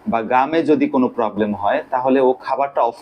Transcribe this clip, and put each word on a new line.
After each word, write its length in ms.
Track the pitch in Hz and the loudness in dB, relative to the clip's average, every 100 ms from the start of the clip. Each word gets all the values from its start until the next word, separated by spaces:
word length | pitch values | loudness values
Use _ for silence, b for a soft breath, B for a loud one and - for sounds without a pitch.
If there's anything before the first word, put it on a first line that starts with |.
| 110 | -4
বা 140 | 113 | -4
গামে 420 | 110 127 139 165 | 0 0 2 0
যদি 240 | 147 143 143 | 2 2 2
কোনো 200 | 135 123 | 0 0
প্রবলেম 480 | - 107 104 107 101 | 0 -4 -2 -4 -2
হয়, 280 | 104 139 - | -2 -2 -2
তাহলে 300 | 131 131 135 | -2 2 2
ও 140 | 127 | 2
খাবারটা 480 | 127 - 135 139 151 | 0 -4 -4 -2 0
অফ 140 | 117 - | -2 -2